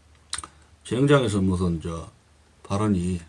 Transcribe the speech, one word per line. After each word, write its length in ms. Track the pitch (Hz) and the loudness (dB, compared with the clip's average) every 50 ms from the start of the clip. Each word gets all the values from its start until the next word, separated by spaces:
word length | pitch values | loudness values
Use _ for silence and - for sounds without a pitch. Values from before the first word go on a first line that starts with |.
| _ _ _ _ _ _ - - - - - - - _ - _ - | _ _ _ _ _ _ -12 -12 -12 -16 -20 -20 -20 _ -20 _ -10
최영장에서 560 | - 110 123 139 139 147 135 123 107 101 101 | -4 0 2 4 6 6 4 4 2 0 0
무슨 400 | 95 92 92 90 92 87 85 80 | 0 0 0 0 0 0 -2 -2
저 300 | 78 87 82 82 82 - - _ _ _ _ _ _ _ _ _ - | -4 -8 -10 -10 -12 -14 -18 _ _ _ _ _ _ _ _ _ -10
발언이 560 | - 98 101 107 107 101 90 87 90 92 85 82 | -6 -4 -2 0 2 2 2 0 -2 -2 -4 -6